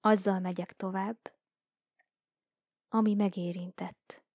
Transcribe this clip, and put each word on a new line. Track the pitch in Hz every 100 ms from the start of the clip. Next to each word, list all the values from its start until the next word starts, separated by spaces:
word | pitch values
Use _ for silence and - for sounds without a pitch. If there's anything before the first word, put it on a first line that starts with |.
Azzal | 214 214 196 190
megyek | 185 180 180
tovább, | - 190 190 196 226 - _ _ _ _ _ _ _ _ _ _ _ _ _ _ _ _
ami | 226 214
megérintett. | 208 202 185 175 180 180 - 185 - _ - _